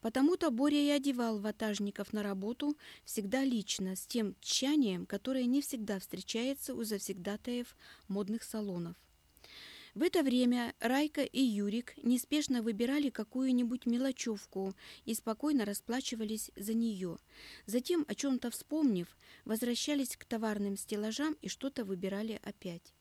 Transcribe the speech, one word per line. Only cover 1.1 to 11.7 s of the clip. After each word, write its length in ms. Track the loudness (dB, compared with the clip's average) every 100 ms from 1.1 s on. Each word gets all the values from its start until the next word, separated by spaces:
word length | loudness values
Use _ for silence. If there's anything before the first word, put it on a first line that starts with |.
| 0 0 0
ватажников 720 | -2 -2 -2 0 -2 -2 -4
на 100 | -2
работу 540 | -2 -2 -4 -2 -2 -2 -6 -20
всегда 400 | -8 -4 0 2
лично, 520 | 2 0 -2 -2 -2 -4
с 100 | -4
тем 300 | -2 -2 -4
тщанием, 680 | -2 0 4 4 4 2 -2
которое 400 | -4 -2 0 2
не 160 | 2
всегда 360 | 0 -6 -4 -4
встречается 760 | -4 -10 -6 -2 -2 -4 -6
у 100 | -6
завсегдатаев 920 | -4 -4 -4 -6 -6 -6 -4 -4 -6 -12 -20 -20 _
модных 340 | -2 -2 -4
салонов. 540 | -4 -6 -4 -4 -6 -10 _ _ _ _ -20 -20 -18 -20 -14
В 80 | 0
это 200 | 2 4
время 520 | 4 6 4 4 0 -2
Райка 440 | 2 2 2 0
и 180 | -2 4
Юрик 540 | 2 4 0